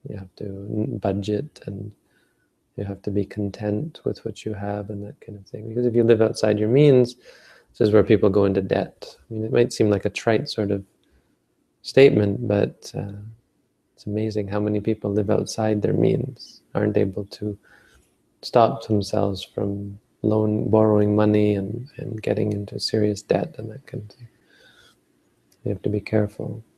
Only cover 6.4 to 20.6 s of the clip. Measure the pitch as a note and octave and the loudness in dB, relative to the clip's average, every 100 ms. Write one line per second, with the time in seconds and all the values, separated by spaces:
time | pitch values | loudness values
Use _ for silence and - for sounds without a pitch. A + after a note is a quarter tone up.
6.4 | G#2+ G#2+ G#2+ C3 D3 B2+ B2 - - - | 0 2 2 6 6 6 4 -4 -20 -20
7.4 | - - _ _ G#2+ G#2 G2 G#2 G#2 G2 | -20 -20 _ _ 4 6 6 4 6 4
8.4 | G2 F#2+ F#2+ G2+ - _ - - _ A2 | 4 2 0 -2 -2 _ -20 -20 _ -8
9.4 | A2 B2+ A#2+ - G#2+ G2+ G#2 - - A2 | 0 2 2 2 2 2 -2 -2 0 0
10.4 | - - G2+ G2+ G2 _ _ _ _ _ | -2 -4 -2 -2 -6 _ _ _ _ _
11.4 | _ _ _ _ - - C#3 G#2+ G2+ A#2 | _ _ _ _ 0 6 6 6 0 -2
12.4 | A2+ G#2 G#2 - - G#2 G2+ G2+ G#2+ - | 0 0 0 -4 -12 -10 -10 -12 -18 -20
13.4 | _ _ _ _ _ _ - G#2 A2 G#2 | _ _ _ _ _ _ -8 -4 -4 -4
14.4 | G2+ G#2 G#2 G#2 G#2+ G#2+ G#2+ G2+ G2 G#2 | -4 -4 -2 -2 -2 -4 -2 -2 0 0
15.4 | - - A2 G#2+ G2+ G2+ A2 A2 B2 - | -2 -2 -2 0 0 2 2 0 -4 -10
16.4 | - - _ G#2 G#2+ G#2 G2+ G2 G2+ - | -20 -20 _ -2 0 2 0 -4 -10 -8
17.4 | G#2+ G2+ _ _ _ _ _ _ _ _ | -8 -10 _ _ _ _ _ _ _ _
18.4 | - B2 A2+ C3+ - G#2+ G2 G#2 G2+ F#2+ | 0 4 4 2 -2 -2 0 -2 -2 -4
19.4 | - - G2+ G2+ G2+ G2+ _ _ A2 G#2+ | -8 -6 -4 -6 -10 -14 _ _ 0 0
20.4 | G#2+ G#2+ | 0 0